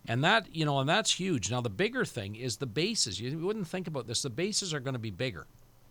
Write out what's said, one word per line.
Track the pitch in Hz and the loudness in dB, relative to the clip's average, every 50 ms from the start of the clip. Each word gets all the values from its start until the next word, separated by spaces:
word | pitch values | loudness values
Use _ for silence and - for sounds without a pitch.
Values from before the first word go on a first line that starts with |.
| - | -4
And | - 113 123 139 | -2 0 4 4
that, | 175 214 226 180 - - | 6 6 4 2 0 -2
you | 160 156 | 0 2
know, | 147 143 139 | 4 4 4
and | 135 139 | 4 4
that's | 170 214 214 - - | 4 4 4 2 2
huge. | - 175 190 170 123 90 92 | 2 2 0 0 2 0 0
Now, | 123 123 | 0 0
the | 120 120 | 0 0
bigger | 98 92 185 226 240 262 208 | 0 2 0 0 2 0 -2
thing | - - 127 101 98 107 | -2 -2 -6 -6 -6 -6
is | 110 123 131 113 | -4 -4 -4 -4
the | - 143 | -4 -4
bases. | 127 101 151 165 214 233 - - 117 92 87 | -4 0 0 2 2 2 0 0 0 -2 -4
You | 107 127 143 165 | -4 -4 -4 -2
wouldn't | 160 190 220 226 190 - | 0 0 0 -2 -2 -4
think | - 185 185 | -4 -4 -4
about | 180 156 139 117 | -4 -4 -4 -4
this. | - 120 - - | -2 -2 -2 -2
The | 135 | -2
bases | 107 127 175 208 208 - 202 185 156 | -2 -2 -2 0 0 0 -2 0 -2
are | 147 | -2
gonna | 123 139 131 123 | -2 -2 -4 -4
be | 110 113 | -4 -4
bigger | 98 82 127 131 98 78 71 - - - - - - - - - | -4 -2 -2 -2 -4 -6 -12 -14 -18 -20 -20 -20 -20 -20 -20 -20